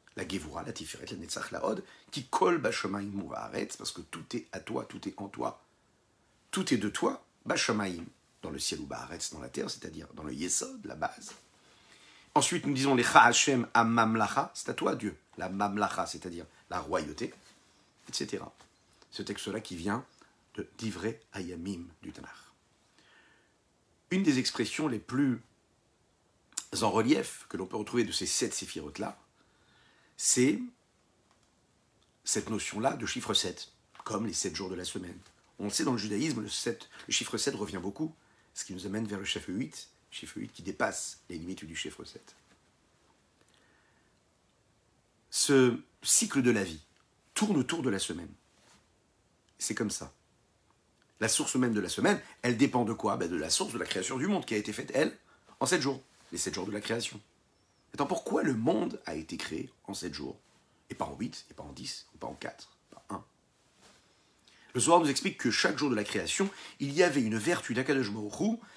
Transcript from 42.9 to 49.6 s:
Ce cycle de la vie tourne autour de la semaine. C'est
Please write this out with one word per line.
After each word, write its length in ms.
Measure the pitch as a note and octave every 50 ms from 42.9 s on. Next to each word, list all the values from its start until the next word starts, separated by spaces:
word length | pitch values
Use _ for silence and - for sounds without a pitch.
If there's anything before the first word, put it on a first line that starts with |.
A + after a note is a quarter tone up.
| _ _ _ _ _ _ _ _ _ _ _ _ _ _ _ _ _ _ _ _ _ _ _ _ _ _ _ _ _ _ _ _ _ _ _ _ _ _ _ _ _ _ _ _ _ _ _ _
Ce 500 | - - - - C#3 C3+ C3 B2 A2+ - - - _ _ -
cycle 400 | - - - - G#3+ - C#3+ B2+
de 100 | B2 A#2
la 100 | G#2+ F#2+
vie 200 | F2 D#2+ D#2 - _ _ _ _ _ _ _ _ _ _
tourne 220 | - G#3+ G#3+ G3+
autour 260 | D3 B2+ - - - B2+
de 80 | B2+
la 80 | G#2 G2
semaine. 340 | - - E2+ E2 E2+ - - - _ _ _ _ _ _ - _ _ _ _ _ _ _ _ _ _ _ _ _ _ _ _
C'est 160 | _